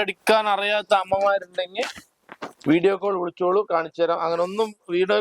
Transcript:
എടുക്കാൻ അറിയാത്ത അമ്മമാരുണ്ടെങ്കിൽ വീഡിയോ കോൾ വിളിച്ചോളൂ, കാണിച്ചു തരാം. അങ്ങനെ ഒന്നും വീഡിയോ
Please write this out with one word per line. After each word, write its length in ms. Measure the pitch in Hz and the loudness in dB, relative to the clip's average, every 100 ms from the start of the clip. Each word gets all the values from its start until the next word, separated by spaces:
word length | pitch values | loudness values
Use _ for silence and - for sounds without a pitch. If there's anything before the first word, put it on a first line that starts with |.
എടുക്കാൻ 420 | 202 190 - 220 214 | -2 -4 2 2 2
അറിയാത്ത 380 | 196 202 208 202 202 | -2 0 -2 2 0
അമ്മമാരുണ്ടെങ്കിൽ 840 | 185 196 196 196 180 180 180 202 262 - - _ _ - - - 143 | 2 0 2 0 -2 -8 -8 -6 -8 -8 -20 _ _ -18 -18 -10 2
വീഡിയോ 220 | 165 190 - | 4 4 0
കോൾ 120 | 202 190 | -2 -2
വിളിച്ചോളൂ, 380 | 175 - 180 196 202 | -4 -2 0 0 0
കാണിച്ചു 260 | 170 160 165 | -2 -4 -2
തരാം. 160 | 170 170 | 0 0
അങ്ങനെ 180 | 165 170 180 | -2 -2 -2
ഒന്നും 200 | 202 220 208 - 175 | -2 -4 -4 -6 -2
വീഡിയോ 240 | 185 208 | 0 0